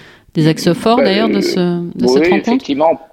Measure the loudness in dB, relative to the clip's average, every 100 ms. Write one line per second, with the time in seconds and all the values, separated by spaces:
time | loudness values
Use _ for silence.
0 | -20 -20 _ 0 0 2 -2 0 0 2
1 | 2 0 0 0 -2 -2 -2 -4 -6 -2
2 | 0 2 2 0 0 -2 -2 0 0 0
3 | -6